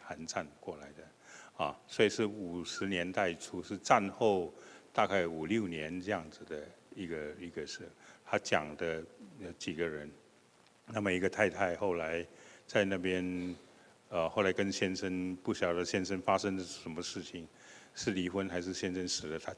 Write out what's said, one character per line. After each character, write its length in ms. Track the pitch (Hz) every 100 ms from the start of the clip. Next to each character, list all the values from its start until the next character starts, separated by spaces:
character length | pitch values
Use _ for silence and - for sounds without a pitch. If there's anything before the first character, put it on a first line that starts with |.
韩 200 | - - 80
战 200 | 101 76 -
过 160 | - 78
来 120 | 73
的， 720 | 73 78 - - - - -
啊， 120 | 73 - -
所 160 | -
以 40 | 104
是 180 | - 107
五 360 | - 87 87
十 220 | 82 - 98
年 240 | 92 85
代 220 | 92 95
初， 280 | 82 - 92
是 140 | - 123
战 300 | - 123 98
后 420 | - 113 95 82 - - - -
大 140 | - 104
概 200 | 98 85
五 200 | 82 78
六 200 | 113 98
年 320 | 80 76 90
这 100 | 90
样 180 | 98 80
子 140 | -
的 220 | - 76 78 - -
一 120 | - 87
个， 260 | 80 76 73
一 80 | 87
个 180 | 82 73
事。 220 | - 85 - - - -
他 80 | 104
讲 380 | - 85 76 76
的， 260 | 85 80 80 - - -
呃， 80 | 90
几 180 | 85 -
个 160 | 78 85
人， 220 | 76 76 - - - _ _ - _ -
那 140 | 117
么 100 | 101
一 80 | 92
个 120 | 92
太 180 | - 101
太 260 | 82 95 85
后 180 | 101
来 320 | 85 80 85 85 - - - -
在 180 | 113
那 140 | 98 95
边， 580 | 92 92 90 90 90 85 - - - - -
呃， 180 | 87 82
后 140 | -
来 100 | 95
跟 180 | 92 98
先 240 | 95 95
生， 400 | 92 95 90 90 92
不 180 | -
晓 180 | 101 90
得 100 | 87
先 220 | 87 101
生 160 | 92 95
发 160 | 98 95
生 200 | 104 95
了 60 |
什 280 | 87 - 90
么 120 | 80
事 200 | 90 101
情， 260 | 82 87 80 - - - -
是 160 | - -
离 180 | 92 90
婚 180 | 95 95
还 100 | 90
是 140 | 90
先 180 | 90 95
生 160 | 90 90
死 200 | - 78
了， 100 | 80
她 160 | -